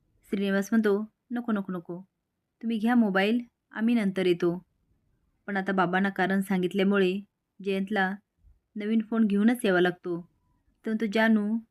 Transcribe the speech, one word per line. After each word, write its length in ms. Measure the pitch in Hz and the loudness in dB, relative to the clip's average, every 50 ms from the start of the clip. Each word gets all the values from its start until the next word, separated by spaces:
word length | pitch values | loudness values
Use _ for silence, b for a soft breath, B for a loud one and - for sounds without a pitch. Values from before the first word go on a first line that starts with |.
| _ _ _ _ _ _ | _ _ _ _ _ _
श्रीनिवास 360 | - 196 202 196 196 196 196 - | -4 -4 -2 0 0 -2 -2 0
म्हणतो, 220 | 226 226 214 208 196 208 214 220 _ _ _ - | 0 0 2 2 0 0 -2 -6 _ _ _ -10
"नको, 200 | 240 240 233 233 | -8 -6 -4 -4
नको, 200 | 220 202 196 190 | -4 -4 -4 -6
नको, 300 | 185 180 170 - 175 175 190 _ _ _ _ _ _ _ _ _ _ _ | -8 -8 -10 -10 -12 -14 -14 _ _ _ _ _ _ _ _ _ _ _
तुम्ही 160 | - 226 233 214 | -8 -6 -4 -2
घ्या 160 | 208 226 247 | 0 2 4
मोबाईल, 460 | 240 226 202 185 190 190 208 233 247 240 - _ _ _ _ | 4 4 4 2 2 2 2 0 0 -2 -6 _ _ _ _
आम्ही 240 | - 208 220 233 240 | -8 -2 0 2 2
नंतर 300 | 233 202 196 190 190 185 | 2 2 0 0 0 2
येतो." 320 | 180 175 175 180 170 170 180 - _ _ _ _ _ _ _ _ _ _ _ _ _ _ _ _ - | 2 2 2 2 0 0 -2 -6 _ _ _ _ _ _ _ _ _ _ _ _ _ _ _ _ -6
पण 100 | 202 196 | -6 -4
आता 140 | 190 202 | -2 -2
बाबांना 380 | 196 190 180 175 180 185 196 196 | 0 0 2 2 2 0 0 0
कारण 320 | 190 - 185 180 190 196 | 0 -2 0 0 0 0
सांगितल्यामुळे 720 | 190 - 196 185 180 175 - 196 190 196 202 196 190 180 185 202 196 - _ _ _ _ _ - | 0 0 0 0 0 0 0 0 2 4 4 4 2 2 0 -2 -6 -12 _ _ _ _ _ -10
जयंतला 500 | 190 196 190 190 196 196 214 202 190 185 202 208 _ _ _ _ _ - - _ _ _ - | -6 -4 -4 -2 -2 -2 -2 0 0 -2 -2 -6 _ _ _ _ _ -20 -20 _ _ _ -12
नवीन 260 | 208 208 214 226 226 | -8 -4 -2 0 -2
फोन 240 | 220 - 240 226 226 202 | -2 0 0 0 2 2
घेऊनच 380 | 202 202 208 226 254 247 - | 2 4 4 2 2 2 2
यावा 160 | 196 185 175 | 2 2 4
लागतो. 380 | 180 180 170 - - 180 175 170 175 - _ _ _ _ _ _ _ _ _ _ - | 2 2 0 -4 -6 -8 -8 -8 -8 -12 _ _ _ _ _ _ _ _ _ _ -8
तो 40 | 226 | -6
म्हणतो, 160 | 220 214 226 208 196 | -4 -4 -2 -2 0
"जानू, 440 | 220 220 226 220 214 208 208 220 226 220 _ | 2 2 4 4 2 2 0 -4 -4 -6 _